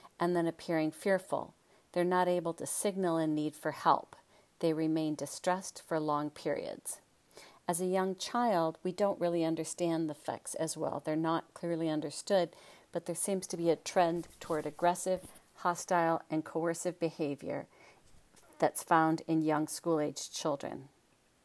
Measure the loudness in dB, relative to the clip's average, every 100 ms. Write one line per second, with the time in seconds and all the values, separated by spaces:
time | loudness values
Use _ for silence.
0 | -20 -2 2 2 2 -2 -2 0 0 -2
1 | 0 0 0 -4 -4 _ _ _ _ 0
2 | 2 4 4 2 0 -6 -4 -2 0 0
3 | 2 2 2 0 -2 -2 -6 0 4 2
4 | 0 -20 _ -20 _ -2 0 2 2 0
5 | 0 -4 -6 -4 0 0 -4 -14 -4 -2
6 | 0 0 -2 -4 -4 -2 -4 -8 -10 -10
7 | _ _ _ -20 -20 -10 -4 -2 2 2
8 | 0 -2 -4 0 2 4 2 0 -6 0
9 | 0 2 0 2 0 0 -4 -2 0 0
10 | -2 -4 -6 -6 -8 -4 -4 -2 -4 -4
11 | -2 0 0 0 -4 -8 -4 -2 0 -2
12 | -4 -8 0 2 2 -4 -20 -20 _ -8
13 | -6 -4 -2 -2 -4 0 2 2 2 4
14 | 4 2 -4 -14 -4 -4 -4 2 2 2
15 | -2 -2 -4 -20 _ -2 -2 -2 2 4
16 | 4 2 0 -4 -2 -2 -2 -2 -4 -2
17 | -4 -2 -4 -4 -6 -8 -8 -18 -20 -20
18 | -20 -20 _ -20 -20 0 0 0 4 6
19 | 6 2 2 2 4 2 0 -4 0 0
20 | 0 -4 -10 -4 -4 -2 -6 -10 -14 _
21 | _ _ _ _